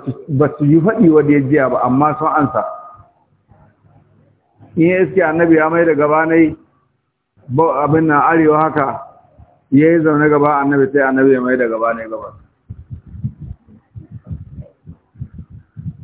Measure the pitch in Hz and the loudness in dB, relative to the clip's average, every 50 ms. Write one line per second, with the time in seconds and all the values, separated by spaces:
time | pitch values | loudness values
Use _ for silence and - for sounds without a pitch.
0 | - 143 127 - - - 147 131 151 143 - - 147 143 156 165 156 208 220 - | -2 -8 -10 -10 -8 -4 0 0 0 0 0 0 2 2 4 4 2 2 2 4
1 | 214 165 156 151 143 143 147 143 139 127 147 147 135 123 120 117 120 127 127 135 | 4 4 4 4 4 4 2 2 2 0 0 0 0 0 -2 -2 0 0 0 2
2 | 147 151 147 - 156 156 139 151 143 120 - 110 104 - - - - - - - | 0 0 0 -2 -4 -2 -2 -2 -2 -2 -2 -4 -6 -6 -10 -16 -18 -20 -20 -20
3 | - _ _ _ _ _ _ _ _ _ _ _ _ _ _ _ _ _ _ _ | -20 _ _ _ _ _ _ _ _ _ _ _ _ _ _ _ _ _ _ _
4 | _ _ _ _ _ _ _ _ _ _ _ _ - - - 175 160 175 185 185 | _ _ _ _ _ _ _ _ _ _ _ _ -20 -8 -2 0 2 2 2 2
5 | 185 - - 190 170 156 156 165 170 165 165 156 156 160 165 170 170 165 151 139 | 0 0 0 0 0 0 0 2 2 4 4 4 2 2 0 0 2 2 2 0
6 | 147 147 151 156 160 160 165 165 160 151 147 - _ _ _ _ _ _ _ _ | 0 0 2 0 0 2 2 2 2 2 0 -6 _ _ _ _ _ _ _ _
7 | _ _ _ _ _ _ _ _ _ - 123 143 165 160 131 135 147 143 151 160 | _ _ _ _ _ _ _ _ _ -4 -2 0 0 0 0 -2 -2 0 0 0
8 | 160 156 147 143 127 151 165 165 160 151 151 151 160 156 131 151 139 135 - - | 0 0 0 0 2 2 2 2 2 2 2 2 0 -2 -2 -2 -4 -4 -6 -10
9 | - - - _ _ _ _ - - _ _ _ _ _ 135 139 151 160 170 170 | -14 -20 -20 _ _ _ _ -20 -20 _ _ _ _ _ 2 2 4 4 2 2
10 | 156 156 151 147 151 156 151 143 143 151 147 143 139 139 143 139 135 131 131 143 | 0 0 0 0 2 2 2 2 2 0 0 0 -2 0 0 0 0 0 0 0
11 | 135 131 131 135 131 139 135 127 123 127 127 123 123 113 113 110 113 117 117 113 | 0 0 0 2 2 2 2 2 0 -2 -2 -2 -2 -4 -4 -4 -4 -4 -4 -6
12 | 113 110 110 110 107 - - - - _ _ _ _ - - - - - - - | -10 -12 -12 -14 -14 -16 -20 -20 -20 _ _ _ _ -20 -20 -20 -20 -20 -20 -20
13 | - - - - - - - - - - - - _ _ - - _ _ - - | -20 -20 -14 -12 -12 -12 -12 -14 -16 -18 -18 -18 _ _ -20 -20 _ _ -20 -20
14 | - - - - - - - - - - - - - - _ _ _ - - _ | -20 -20 -20 -20 -16 -14 -14 -14 -16 -18 -18 -20 -20 -20 _ _ _ -20 -20 _
15 | _ _ _ - - - - - - - - - - _ _ - - - - - | _ _ _ -18 -18 -18 -18 -20 -20 -20 -20 -20 -20 _ _ -16 -16 -16 -16 -16